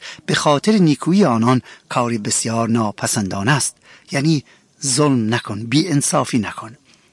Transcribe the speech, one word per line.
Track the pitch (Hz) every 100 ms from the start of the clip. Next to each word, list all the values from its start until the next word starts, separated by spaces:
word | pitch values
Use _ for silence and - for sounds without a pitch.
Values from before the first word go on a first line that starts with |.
| - - -
به | 151
خاطر | 160 143 -
نیکویی | 220 165 139 147 190 170
آنان | 113 117 127 - - -
کاری | 131 120 117
بسیار | 104 - 117 113 110
ناپسندانه | 113 107 - 120 - 95 98 101
است. | 151 - - _ - -
یعنی | 143 151 151 - _ _ - 139
ظلم | 127 147 131 107
نکن، | 120 - 104
بی | 113 139 180
انصافی | 143 - 151 127 131
نکن. | 98 - 110 117 _ _ _